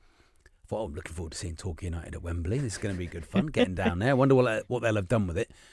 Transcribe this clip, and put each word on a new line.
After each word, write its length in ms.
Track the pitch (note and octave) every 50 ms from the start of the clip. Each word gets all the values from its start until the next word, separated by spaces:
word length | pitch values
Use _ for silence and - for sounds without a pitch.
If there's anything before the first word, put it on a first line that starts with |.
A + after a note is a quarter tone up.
| _ _ _ _ _ _ _ _ _ _ _ _ -
Thought, 140 | - B2 G#2+
"Oh, 40 | A2
I'm 100 | F#2+ C#2+
looking 180 | - - - E2
forward 180 | E2+ E2+ D#2 -
to 40 |
seeing 180 | - - E2+ E2
Torquay 300 | - - F#2+ E2 - -
United 280 | F2 E2 E2+ D#2 D2 D#2
at 80 | D#2 D#2+
Wembley. 340 | E2+ E2+ F2 E2 F2 A2 C#3
This 140 | C#3+ A2+ G2
is 40 | -
gonna 160 | - G2+ F#2+
be 100 | F2+ F2+
good 180 | E2 - E2+ D#2+
fun, 220 | - - G3 D3+
getting 280 | D#3 - - - F#2+ F#2
down 240 | E2+ F#2 - E2+ F2
there. 100 | G#2+ C3
I 40 | C#3+
wonder 200 | B2 C3+ C3+ C3+
what, 280 | C3 B2 A#2+ A2 G#2+ -
what 140 | - B2 A#2+
they'll 140 | A#2 A2+ G#2+
have 120 | G#2+ F#2+
done 200 | - B2 A2+ G2+
with 100 | F2 D#2+
it." 140 | F2 A#2 - - - - -